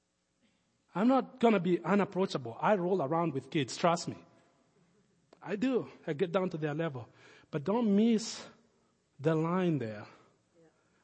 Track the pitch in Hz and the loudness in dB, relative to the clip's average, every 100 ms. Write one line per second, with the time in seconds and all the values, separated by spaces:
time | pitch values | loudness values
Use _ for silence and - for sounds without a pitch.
0 | _ _ _ _ _ _ _ _ _ 170 | _ _ _ _ _ _ _ _ _ -2
1 | 233 262 247 - 226 208 175 175 170 202 | 2 2 0 0 2 4 2 0 2 2
2 | 185 180 190 160 120 110 165 208 175 190 | 2 0 -2 -4 -8 -2 0 2 0 0
3 | 135 165 170 135 - 165 135 - 175 170 | 0 0 0 -2 -4 -4 -4 0 2 2
4 | - 107 - _ _ _ _ _ _ _ | -4 -12 -16 _ _ _ _ _ _ _
5 | _ _ _ _ - 202 254 240 135 - | _ _ _ _ -8 -2 0 0 -2 -10
6 | - 143 185 185 185 170 151 147 165 127 | -8 -2 0 0 -2 -4 -4 -4 -4 -6
7 | 113 _ - - _ 156 143 226 226 196 | -14 _ -20 -20 _ -6 -2 0 4 4
8 | 226 220 - - - - _ _ _ _ | 4 2 0 -12 -16 -20 _ _ _ _
9 | _ - 143 160 165 180 180 147 113 104 | _ -4 0 0 0 0 0 0 -4 -8
10 | 107 - _ _ _ _ - _ _ _ | -14 -20 _ _ _ _ -20 _ _ _